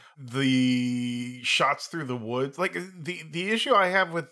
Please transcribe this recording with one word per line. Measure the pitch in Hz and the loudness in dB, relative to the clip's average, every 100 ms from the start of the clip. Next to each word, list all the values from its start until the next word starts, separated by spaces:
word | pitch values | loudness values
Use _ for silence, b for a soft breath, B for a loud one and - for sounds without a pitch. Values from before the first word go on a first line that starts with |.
| B B | B B
The | 123 131 135 131 127 123 123 123 123 123 123 123 | -8 0 2 4 4 2 0 -2 -4 -4 -8 -6
shots | 120 - 139 143 - | 0 2 2 0 -4
through | 165 131 | -6 -4
the | 123 | -4
woods, | 110 123 139 147 | -2 -2 -2 -2
like, | 185 | -4
the, | 175 185 180 156 175 160 | -4 -10 -10 -10 -10 -8
the | 165 190 | -4 0
issue | 226 277 | 0 4
I | 208 185 | 6 6
have | 190 180 | 4 2
with | 165 165 | -2 -6